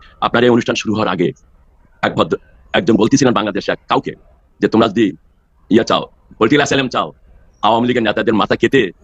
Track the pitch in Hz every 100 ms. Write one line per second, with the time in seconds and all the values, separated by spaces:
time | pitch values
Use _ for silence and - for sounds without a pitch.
0 | - - 123 120 123 117 - - - 104
1 | 107 92 85 - _ _ _ _ _ -
2 | 208 - 90 95 _ - - 110 101 110
3 | 110 135 131 104 104 98 - 92 - 135
4 | - - _ _ _ - 101 110 113 98
5 | 101 - _ _ _ _ - 104 - 80
6 | - _ _ - 113 143 - 113 117 123
7 | 80 - _ - _ - 107 117 120 127
8 | 107 107 110 107 98 - 117 135 92 -